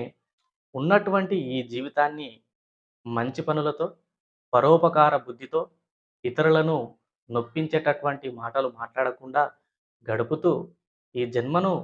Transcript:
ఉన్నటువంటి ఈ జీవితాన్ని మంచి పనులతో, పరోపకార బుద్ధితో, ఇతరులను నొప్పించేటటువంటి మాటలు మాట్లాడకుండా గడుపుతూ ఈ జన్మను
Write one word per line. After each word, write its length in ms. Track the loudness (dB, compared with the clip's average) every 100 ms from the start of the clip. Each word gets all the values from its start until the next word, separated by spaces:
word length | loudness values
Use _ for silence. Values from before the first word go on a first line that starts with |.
| -4 -12 _ _ _ _ _ -4
ఉన్నటువంటి 600 | 2 2 2 0 0 -2 -2
ఈ 80 | -4
జీవితాన్ని 680 | -4 -6 -4 0 -2 -2 -12 -16 _ _ _ _ _ _ -6
మంచి 360 | -4 -2 -4
పనులతో, 460 | -4 -2 -2 -2 -6 -8 _ _ _ _ _
పరోపకార 600 | 4 6 6 6 4 4 4
బుద్ధితో, 440 | -4 -14 -4 -4 -4 _ _ _ _ _
ఇతరులను 540 | -6 0 2 4 2 0 -4 -12 _ _ -6
నొప్పించేటటువంటి 960 | -6 -4 -4 -2 0 0 -2 -2 -4 -8
మాటలు 380 | -10 -6 -4 -4 -6
మాట్లాడకుండా 680 | -8 -2 -2 -4 -4 -2 -2 -4 _ _ _ _ -4
గడుపుతూ 460 | -2 -2 0 2 0 -4 _ _ _ _ -6
ఈ 80 | -2
జన్మను 480 | -2 0 0 0 -2